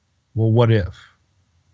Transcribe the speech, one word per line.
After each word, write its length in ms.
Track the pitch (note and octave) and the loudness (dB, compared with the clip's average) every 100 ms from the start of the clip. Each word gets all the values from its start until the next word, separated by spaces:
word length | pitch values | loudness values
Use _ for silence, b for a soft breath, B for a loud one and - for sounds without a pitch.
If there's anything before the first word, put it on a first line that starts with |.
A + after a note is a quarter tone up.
| _ _ _ A2 | _ _ _ -4
well, 160 | A2+ | 0
what 200 | A2 A#2 | 2 2
if, 240 | A2 E2+ - - _ _ _ _ _ _ | 0 -2 -12 -20 _ _ _ _ _ _